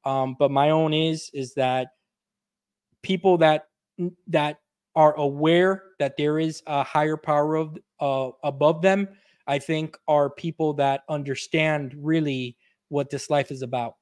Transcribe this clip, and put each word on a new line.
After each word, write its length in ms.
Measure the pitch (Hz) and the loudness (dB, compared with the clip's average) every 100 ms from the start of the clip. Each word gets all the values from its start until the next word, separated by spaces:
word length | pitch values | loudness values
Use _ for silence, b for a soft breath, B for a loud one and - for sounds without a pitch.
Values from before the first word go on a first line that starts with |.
Um, 320 | 139 135 131 131 | -2 -2 -2 0
but 120 | 139 | 2
my 200 | 139 147 | 4 2
own 220 | 156 156 | 2 2
is, 380 | 156 160 156 - | 0 0 -2 -8
is 220 | 143 127 | -10 -8
that 340 | - 127 127 127 _ _ _ _ _ _ _ _ _ _ _ | -2 -2 -2 -6 _ _ _ _ _ _ _ _ _ _ _
people 360 | - 190 190 180 | -4 0 2 4
that, 300 | 160 156 - _ _ - 175 175 - | 4 4 -2 _ _ -6 -6 -6 -4
that 320 | 165 147 156 _ _ _ | -2 -2 -6 _ _ _
are 200 | 165 151 | 4 4
aware 680 | 151 143 143 156 170 185 190 - _ | 4 -2 0 2 4 4 0 -8 _
that 180 | 139 143 | -4 0
there 220 | 147 156 | -2 0
is 240 | 160 151 - | -2 -6 -4
a 160 | 143 | -4
higher 320 | 131 156 151 156 | 0 0 0 -2
power 400 | - 147 147 156 | 0 0 2 -2
of, 200 | 156 160 _ _ | -4 -10 _ _
uh, 300 | 143 135 131 - | -2 -2 -4 -6
above 380 | 147 135 151 165 | -8 2 2 4
them, 280 | 185 196 196 b b b - | 2 2 -2 b b b -6
I 120 | 143 | -6
think 400 | - 156 156 - - | -2 -4 -4 -10 0
are 240 | 147 143 | 2 2
people 420 | - 165 160 156 | -2 -8 -2 -2
that 280 | 147 139 139 - | 0 0 0 -4
understand 840 | 151 139 131 - 160 156 151 135 143 | -8 -6 -8 -2 0 0 -2 -6 -8
really 600 | 147 160 147 131 123 - _ _ _ | -2 0 0 -4 -6 -12 _ _ _
what 220 | 143 135 | -4 -4
this 180 | 139 - | -8 -2
life 220 | 147 131 | -2 -2
is 120 | 135 | -8
about 340 | 127 127 117 - | -6 -6 -6 -10